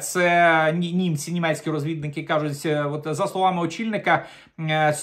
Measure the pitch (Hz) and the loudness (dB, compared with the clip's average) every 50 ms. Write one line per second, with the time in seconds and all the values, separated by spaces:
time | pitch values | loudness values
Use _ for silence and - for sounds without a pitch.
0 | - - - 180 175 175 175 175 170 170 165 160 160 156 160 180 175 170 175 185 | -2 -2 0 2 4 4 6 6 6 6 6 4 4 2 2 0 0 0 0 0
1 | 185 175 151 143 - 165 175 175 165 160 156 - - 160 156 147 139 156 165 151 | 0 0 0 -2 -4 -4 -4 -2 0 0 -2 -2 -4 -4 -4 -2 -2 -4 -4 -6
2 | 143 151 147 156 151 - 165 151 151 147 143 143 - 160 151 147 147 147 147 151 | -6 -8 -8 -6 -4 -2 -2 0 0 -2 -4 -4 -2 -2 0 0 -2 -2 -4 -4
3 | 147 160 151 147 196 190 - 190 190 185 185 175 170 165 - - 226 226 208 196 | -4 -4 -2 -2 -2 -2 0 2 2 2 2 0 -2 -2 -4 -4 -4 -4 -4 -2
4 | - 180 160 156 - - - - - _ _ - 160 156 156 156 151 151 147 - | 0 2 2 2 0 -4 -16 -20 -20 _ _ -8 -4 -2 0 2 2 2 2 0